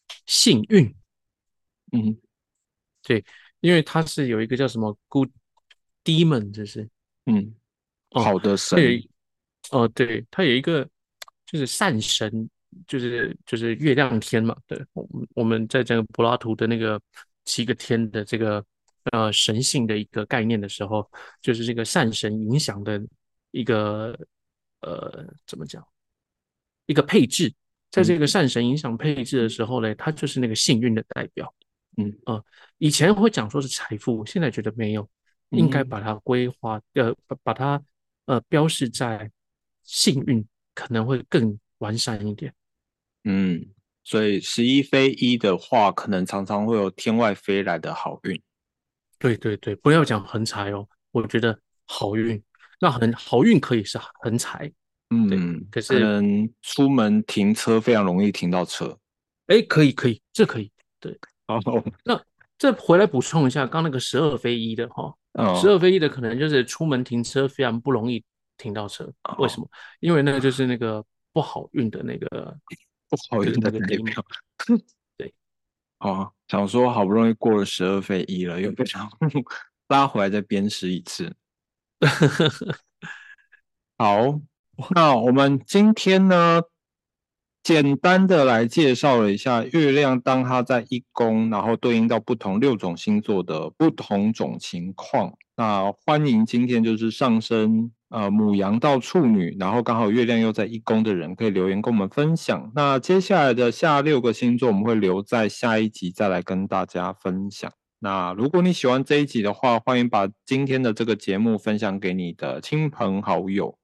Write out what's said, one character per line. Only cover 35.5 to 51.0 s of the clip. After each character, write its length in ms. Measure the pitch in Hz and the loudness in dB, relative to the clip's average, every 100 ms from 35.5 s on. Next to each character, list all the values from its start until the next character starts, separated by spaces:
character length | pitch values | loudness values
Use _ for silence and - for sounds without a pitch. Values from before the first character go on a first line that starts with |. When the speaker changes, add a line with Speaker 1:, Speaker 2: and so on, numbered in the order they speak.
Speaker 2:
嗯。 80 | - | 2
Speaker 1:
应 120 | 160 | 2
该 120 | 139 | 2
把 200 | 131 110 | -2 -6
它 120 | 107 107 | -8 -6
规 300 | - 127 123 | -2 -2 -2
划， 300 | - 117 107 - | -6 -8 -8 -4
呃， 220 | 139 117 - - | -2 0 -2 -10
把， 100 | - | -10
把 120 | - | -6
它， 280 | 117 135 143 139 _ _ _ - | -4 -2 -4 -6 _ _ _ -4
呃， 120 | 123 | -4
标 260 | - 156 156 | 0 0 0
示 220 | - 123 | 0 -4
在 400 | - 123 107 107 _ _ _ _ _ | -4 -6 -6 -12 _ _ _ _ _
幸 380 | - - - 139 - | -10 -2 0 0 0
运， 200 | 117 107 _ _ | -2 -2 _ _
可 120 | - - | -14 -6
能 160 | 117 117 | -4 -2
会 180 | 127 - | -4 -2
更 280 | 160 113 104 _ - | 0 0 -4 _ -10
完 180 | 107 117 | -6 -4
善 280 | - 107 104 | -4 -6 -6
一 80 | |
点。 200 | 104 139 - _ _ _ _ _ _ | -8 -12 -16 _ _ _ _ _ _
Speaker 2:
嗯， 420 | 107 98 95 82 - _ _ _ | -4 0 0 -2 -6 _ _ _
所 200 | - 110 | -4 0
以 160 | 107 98 | 0 -2
十 240 | - - | -4 -2
一 160 | 120 139 | 2 2
飞 280 | 135 135 135 | 2 4 2
一 240 | 120 123 120 | 2 0 2
的 220 | 104 92 | 2 0
话， 320 | - 123 101 | 0 2 2
可 180 | - - | 0 -4
能 160 | 95 | -2
常 220 | 90 98 87 | -2 -6 -4
常 180 | 104 | -4
会 120 | 110 113 | 0 0
有 120 | 98 | -2
天 260 | - 113 113 | -4 -2 0
外 180 | 113 | 0
飞 280 | 98 - 98 | -2 -2 -2
来 140 | 95 82 | -2 -4
的 140 | 80 | -6
好 280 | 78 - - | -8 -10 -10
运。 180 | - 87 _ _ _ _ _ _ _ _ | -8 -10 _ _ _ _ _ _ _ _
Speaker 1:
对， 180 | 127 110 | -2 0
对， 200 | 113 104 | -4 -6
对， 180 | - | -6
不 160 | 101 143 | 0 4
要 140 | 160 | 4
讲 200 | 143 110 | 4 -2
横 200 | 98 107 | -4 -6
财 260 | 113 107 101 | -6 -6 -6
哦， 160 | 101 107 _ | -8 -10 _